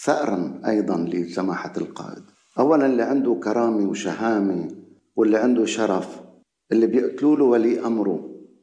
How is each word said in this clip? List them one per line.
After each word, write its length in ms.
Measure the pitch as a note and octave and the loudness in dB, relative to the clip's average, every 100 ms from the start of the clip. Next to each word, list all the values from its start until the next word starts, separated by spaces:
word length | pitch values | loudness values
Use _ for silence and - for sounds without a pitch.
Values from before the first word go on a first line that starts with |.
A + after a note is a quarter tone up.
ثأرًا 560 | C#3+ D#3 B2+ F2+ F2 - A2+ | -2 0 0 -2 -4 -6 -2
أيضًا 300 | G#2+ G2 F2 | 0 0 -2
لسماحة 760 | E2+ F2 E2+ F#2 F#2+ - - - | -2 -4 -4 -4 -4 -6 -8 -8
القائد. 460 | E2+ - - - - _ _ - | -8 -10 -14 -16 -20 _ _ 0
أولًا 280 | C#3 D#3 C3+ | 4 4 4
اللي 160 | A#2+ | 2
عنده 380 | A2+ C#3 A#2+ A2+ | 0 0 0 0
كرامة 460 | G#2 A#2+ A#2 G#2+ G2 | 0 0 0 0 -2
وشهامة 800 | - F#2 D#2+ A2+ G#2 G2 F2 D#2+ - - _ _ - | -2 -6 -4 -2 0 0 -2 -6 -12 -20 _ _ 0
واللي 220 | G#2+ A2 | 2 4
عنده 260 | B2 A#2+ | 2 2
شرف، 440 | G#2 - G#2 F#2 - - - - _ _ - | 0 0 0 0 -4 -14 -20 -20 _ _ 0
اللي 140 | A2+ A2 | 2 4
بيقتلوا 500 | A#2+ - - D3 D3 | 2 0 0 2 4
له 80 | |
ولي 420 | C3 A#2+ A#2 - A#2+ | 4 4 2 0 -2
أمره 440 | A2+ G2 D2+ - - - _ | -2 -2 -4 -8 -18 -20 _